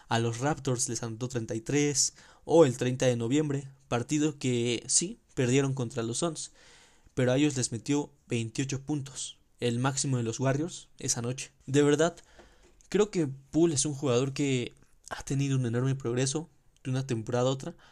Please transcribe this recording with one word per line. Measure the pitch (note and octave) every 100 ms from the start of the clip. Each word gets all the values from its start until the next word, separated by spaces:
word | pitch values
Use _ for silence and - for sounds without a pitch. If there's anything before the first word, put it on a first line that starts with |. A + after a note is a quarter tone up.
| -
A | A#2
los | A#2 A2+
Raptors | C#3+ D3+ C3+ A#2+ -
les | A2+
anotó | A#2 A2 B2+
treinta | A#2+ A2
y | A2+
tres, | - C#3+ D3 C3+ - - - -
o | - E3
el | C#3+ A#2+
treinta | B2+ B2+ C3
de | A#2+
noviembre, | A#2 C#3+ D3+ C#3 C#3 - _
partido | A#2+ - D3+ D3+ C#3+
que | C3 A#2+ A#2+ A#2 -
sí, | - F3+ A#3 _
perdieron | - B2 C3+ C#3
contra | C3+ A#2 A#2+
los | A2+ A#2
Suns, | E3+ D3+ - - - - - _ _
pero | - B2
a | C3
ellos | D3+ C3
les | -
metió | A2+ - C#3+ C#3+ _ -
veintiocho | A#2+ A2+ - C3+ C3
puntos, | - D3+ C3+ - - - _ _
el | A#2+ A#2+
máximo | C3+ C3+ C#3+ B2+
de |
los | A2+ -
Warriors | C3 C#3 F3 - - -
esa | B2+ B2+
noche. | A#2 C3 - _ -
De | C#3+
verdad, | D3 D3 E3+ - - - - _ - _ -
creo | F#3+ G3+
que | F3+ C#3+
Poole | C3+ - D3+ E3+ C#3
es | D#3
un |
jugador | C3+ C#3+ A#2+ C#3
que | C3+ C#3+ B2+ A#2 - - - -
ha | -
tenido | - C#3 C#3 C3+
un |
enorme | A#2+ A#2 C3
progreso | C3+ A#2 B2+ C3+ D#3 E3 _ _ _
de | C3
una | C3 C3+
temporada | A2+ G#2+ A#2+ B2+
a |
otra. | C3+ E3+ - -